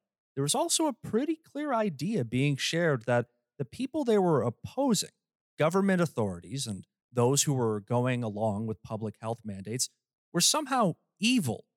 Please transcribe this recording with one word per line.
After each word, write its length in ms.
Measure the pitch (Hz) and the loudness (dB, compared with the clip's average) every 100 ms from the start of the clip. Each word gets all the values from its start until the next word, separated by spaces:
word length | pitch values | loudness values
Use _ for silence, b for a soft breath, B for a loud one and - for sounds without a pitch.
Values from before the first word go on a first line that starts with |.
| _ _ _ - | _ _ _ -6
there 80 | |
was 120 | 143 233 | -2 0
also 320 | 330 - 311 | 0 0 0
a 60 | |
pretty 420 | 240 - 220 294 320 | -2 -2 -2 -2 -4
clear 380 | _ 277 302 | _ -8 -2
idea 500 | 233 214 139 165 220 | 0 -2 -2 -4 -2
being 320 | 117 127 143 139 | -2 0 0 0
shared 500 | - 165 170 135 - | -2 0 2 0 2
that 220 | 120 117 _ _ - | 0 0 _ _ -10
the 80 | 139 | -10
people 400 | - 269 320 247 | -6 -6 -4 2
they 120 | 214 | 4
were 240 | 180 147 | 4 4
opposing, 680 | 110 - - - 277 202 - _ _ _ _ - | 2 -4 -10 -2 2 2 -2 _ _ _ _ -2
government 420 | 151 190 196 185 | 0 2 2 2
authorities 640 | 175 - 104 87 85 131 113 | 0 0 -2 -4 -8 -8 -6
and 200 | 95 - _ _ | -8 -12 _ _
those 320 | 123 120 139 | 2 4 4
who 100 | - | 2
were 280 | 131 117 107 | 2 0 -2
going 420 | 98 123 123 123 | -2 0 0 0
along 440 | 117 101 110 101 110 | -2 -2 0 0 -4
with 160 | 110 | -6
public 320 | - 110 110 - | -8 -8 -8 -8
health 180 | 113 117 | -8 -8
mandates, 460 | 107 98 95 123 - _ _ _ _ | -8 -10 -8 -4 -6 _ _ _ _
were 80 | 170 | 0
somehow 540 | 170 294 285 262 202 - _ - | 2 2 0 2 2 0 _ -2
evil 460 | 220 254 139 107 - | 2 2 0 -4 -8